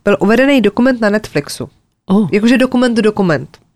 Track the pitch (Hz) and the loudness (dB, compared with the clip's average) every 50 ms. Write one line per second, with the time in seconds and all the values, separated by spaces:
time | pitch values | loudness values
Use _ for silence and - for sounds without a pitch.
0 | - 202 202 - - 196 226 240 269 285 285 262 202 202 - - 240 269 262 226 | -2 -2 0 0 0 0 2 2 2 2 2 2 2 0 0 0 0 0 0 0
1 | 220 202 208 214 214 - - 147 143 - - - 127 - _ _ _ _ _ _ | -2 -2 -2 -2 -6 -4 -6 -6 -6 -6 -12 -12 -12 -14 _ _ _ _ _ _
2 | _ - 190 214 214 147 - 208 214 233 269 233 262 254 - 247 254 247 226 233 | _ -2 0 0 0 0 -2 0 2 2 2 2 2 0 0 0 0 0 0 0
3 | 208 214 214 214 196 170 151 127 143 - - _ _ _ _ | 0 0 0 0 -2 0 -2 -2 -4 -10 -18 _ _ _ _